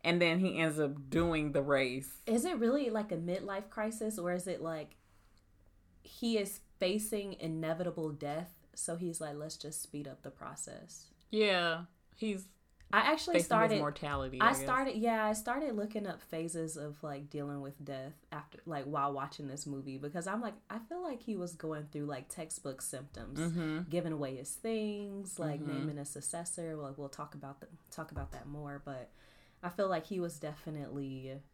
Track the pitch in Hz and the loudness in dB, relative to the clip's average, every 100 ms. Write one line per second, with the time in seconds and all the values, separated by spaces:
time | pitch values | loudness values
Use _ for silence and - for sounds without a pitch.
0 | 170 175 170 170 185 - 160 151 147 143 | 4 6 6 6 4 4 2 4 2 0
1 | 135 156 170 160 151 139 139 135 131 131 | 0 4 4 4 4 2 6 4 4 0
2 | 139 - - 226 339 294 226 277 247 214 | -6 -8 2 4 4 4 4 4 4 0
3 | 208 165 170 185 196 196 208 - 214 220 | 0 -2 0 -2 -2 -4 -4 -4 -2 0
4 | 220 214 175 180 185 170 165 160 147 - | -2 0 0 0 -2 -4 -2 -4 -8 -14
5 | _ - - - _ _ - _ _ - | _ -20 -20 -20 _ _ -20 _ _ -20
6 | - - 233 220 196 - - - 185 214 | -20 -2 2 2 2 -6 -14 0 2 2
7 | 214 208 196 - 160 160 160 160 175 165 | 0 -2 -4 -6 -4 -2 0 0 0 -2
8 | 160 147 143 151 175 - - - - 170 | -4 -4 -4 -4 -6 -12 -16 -6 -4 -2
9 | 180 165 156 147 156 - 147 151 - 147 | -2 -2 -6 -6 -8 -8 -8 -8 -6 -8
10 | 143 131 143 - - - - - - - | -8 -10 -12 -10 -12 -8 -10 -10 -14 -16
11 | - - _ 214 208 180 170 165 175 _ | -18 -20 _ 6 8 8 6 2 -4 _
12 | _ - 220 196 190 _ _ _ - 208 | _ -4 -2 -2 -6 _ _ _ 4 6
13 | 254 311 - 247 170 220 220 214 147 143 | 6 4 6 4 8 8 8 6 4 0
14 | 147 139 131 127 220 262 135 254 269 220 | -2 0 0 6 6 8 2 2 2 2
15 | 233 226 214 214 240 254 - 214 214 214 | 4 4 4 2 0 0 0 0 0 -2
16 | 202 - - 160 165 165 160 156 147 147 | -4 -6 -6 -4 -2 -2 -2 -4 -8 -6
17 | 156 139 143 147 143 143 139 143 143 135 | -8 -8 -6 -4 -4 -4 -6 -10 -8 -6
18 | 135 - _ 151 147 - 170 147 135 147 | -8 -12 _ -12 -10 -14 -6 -4 0 2
19 | 139 139 139 - 143 143 147 139 139 135 | 2 0 -4 -6 -8 -6 -6 -6 -6 -6
20 | 147 175 180 214 226 - _ 220 226 349 | -4 -4 -2 -2 -4 -8 _ -10 -8 -6
21 | 349 240 - 196 175 170 160 151 147 147 | -6 -6 -4 -4 -4 -4 -4 -4 -4 -4
22 | 147 135 139 - 160 - 139 131 - 131 | -4 -4 -8 -10 -8 -6 -6 -6 -6 -6
23 | 143 - 101 139 170 165 156 156 175 170 | -8 -10 -8 -2 0 0 0 -2 0 0
24 | 170 156 135 131 139 - 226 226 214 208 | 0 0 -2 -4 -8 -6 -2 0 0 -2
25 | 202 196 185 - 156 147 147 135 156 147 | -6 -6 -8 -4 -2 -2 -2 -2 -2 -2
26 | 143 147 - 170 170 - 165 156 143 139 | -6 -6 -4 -4 -6 -6 -6 -4 -6 -6
27 | 139 - 147 143 139 143 - 165 - - | -8 -8 -10 -10 -12 -14 -16 -20 -14 -10
28 | 151 147 139 127 139 147 147 143 143 131 | -8 -6 -6 -8 -8 -8 -8 -8 -8 -10
29 | 117 - - - - _ 180 175 196 170 | -10 -18 -20 -20 -20 _ -6 0 2 2
30 | - 190 170 151 151 151 - 151 139 139 | 0 -2 -2 -4 -8 -8 -8 -6 -6 -4
31 | 139 131 131 135 - | -4 -6 -8 -10 -14